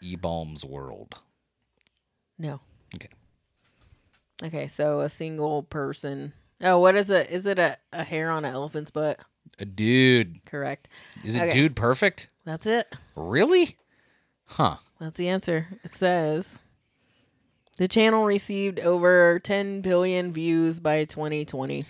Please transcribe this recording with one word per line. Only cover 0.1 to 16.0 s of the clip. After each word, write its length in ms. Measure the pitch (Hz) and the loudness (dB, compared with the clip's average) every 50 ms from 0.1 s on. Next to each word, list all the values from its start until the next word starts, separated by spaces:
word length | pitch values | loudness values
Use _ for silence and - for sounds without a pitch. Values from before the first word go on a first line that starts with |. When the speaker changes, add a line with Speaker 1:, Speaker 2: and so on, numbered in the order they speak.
| 90 85 90 85 85 82 80 78 78 76 - | -8 -6 -4 -4 -4 -4 -6 -8 -10 -12 -14
Speaker 1:
World? 520 | 67 67 69 67 65 55 50 53 - - - _ _ _ _ _ _ _ _ _ _ _ _ _ _ _ _ _ _ _ _ _ _ _ - | -14 -14 -14 -14 -14 -14 -16 -18 -20 -20 -20 _ _ _ _ _ _ _ _ _ _ _ _ _ _ _ _ _ _ _ _ _ _ _ -12
Speaker 2:
No. 220 | 160 151 139 135 _ _ _ _ _ - - | -10 -10 -10 -12 _ _ _ _ _ -20 -20
Speaker 1:
Okay. 140 | - - - _ _ _ _ _ _ _ _ _ _ _ _ _ _ _ _ _ _ _ _ _ _ _ _ _ - 156 | -20 -20 -20 _ _ _ _ _ _ _ _ _ _ _ _ _ _ _ _ _ _ _ _ _ _ _ _ _ -14 -12
Speaker 2:
Okay, 240 | 160 165 147 143 143 | -10 -8 -8 -10 -8
so 320 | - - 147 151 147 147 | -6 -2 -2 0 0 -2
a 80 | 143 147 | -2 -4
single 560 | - - 160 160 160 156 147 151 151 147 143 | -6 -8 -10 -10 -6 -4 -4 -2 -2 -4 -6
person. 680 | - - 156 139 139 143 - - 143 139 139 139 147 - _ _ _ _ - | -6 -8 -8 -6 -8 -8 -8 -10 -10 -8 -10 -10 -12 -14 _ _ _ _ -2
Oh, 180 | 180 185 180 175 | 2 4 6 6
what 160 | 180 185 190 | 8 6 6
is 160 | 208 196 196 | 6 4 4
it? 180 | 196 175 139 - | 2 2 2 0
Is 160 | 170 180 190 | -4 -4 -4
it 140 | 202 196 185 | -2 0 2
a, 180 | 170 151 - - _ _ - | 2 0 0 -4 _ _ -10
a 120 | 170 160 | -10 -8
hair 260 | - 170 156 160 165 | -6 -4 -4 -4 -2
on 140 | 165 156 151 | -4 -4 -4
an 80 | 135 127 | -6 -6
elephant's 380 | 131 143 151 - 151 151 - - | -6 -8 -8 -8 -10 -10 -8 -4
butt? 260 | 151 156 151 - - - _ _ _ _ - _ - | -2 -2 -2 -2 -4 -10 _ _ _ _ -20 _ -14
Speaker 1:
A 60 | 101 | -14
dude. 800 | 101 95 101 107 113 123 131 131 131 127 120 110 85 82 - - | -10 -4 0 2 4 6 6 8 8 6 6 4 0 -6 -14 -18
Speaker 2:
Correct. 400 | - - 143 139 135 139 - _ _ - - - - - - - | -14 -10 -8 -8 -8 -8 -10 _ _ -20 -20 -20 -20 -20 -14 -8
Speaker 1:
Is 100 | 107 113 | -4 -2
it 80 | 139 175 | -2 0
Speaker 2:
Okay. 80 | 170 | 2
Speaker 1:
Dude 240 | 160 135 139 160 123 | 2 2 2 2 2
Perfect? 520 | 104 113 117 131 - 208 196 - - - - _ _ _ | 0 0 0 2 2 2 0 0 -2 -10 -18 _ _ _
Speaker 2:
That's 220 | 165 160 160 - | -10 -10 -6 -4
it. 200 | 214 226 240 214 - - - - _ - | -2 -2 -2 -2 -4 -10 -20 -20 _ -14
Speaker 1:
Really? 600 | 78 78 87 107 147 202 302 370 359 349 - - _ _ _ _ _ _ _ _ _ _ _ _ _ _ | -10 -6 -2 2 2 4 4 4 4 4 2 -2 _ _ _ _ _ _ _ _ _ _ _ _ _ _
Huh. 300 | - - - 151 95 76 - _ _ _ - | -8 -2 0 0 0 0 -4 _ _ _ -14
Speaker 2:
That's 160 | 160 160 160 - | -14 -12 -8 -6
the 100 | 175 175 | -4 -2
answer. 380 | 185 190 - - 170 160 160 170 190 - - | -2 -2 -2 -2 -2 -2 -4 -6 -12 -18 -18
It 120 | 175 - | -18 -6
says, 640 | - | -2